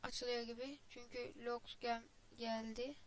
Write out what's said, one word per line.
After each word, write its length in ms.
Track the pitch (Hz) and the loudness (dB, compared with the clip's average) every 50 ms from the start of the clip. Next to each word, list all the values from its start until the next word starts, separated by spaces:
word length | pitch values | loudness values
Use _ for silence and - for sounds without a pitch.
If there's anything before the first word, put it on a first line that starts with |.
Açılıyor 400 | - 247 - - 247 247 240 240 | -2 0 0 0 2 4 4 4
gibi. 360 | 233 226 233 233 247 277 285 285 - - | 2 0 -2 -2 -2 -4 -4 -6 -10 -12
Çünkü 560 | - 247 240 240 - 247 240 - - - 233 | -10 -10 -10 -4 -2 -2 -2 -2 -4 -2 0
logs 300 | 240 240 233 - - - - | 0 0 0 -2 -6 -8 0
gel-, 280 | - 240 233 226 233 - - - - - - | 4 4 4 4 2 -6 -16 -18 -18 -16 -6
geldi. 580 | - 233 226 226 226 226 226 220 - 247 269 294 - - | 0 2 4 4 4 2 0 0 2 0 0 0 -4 -10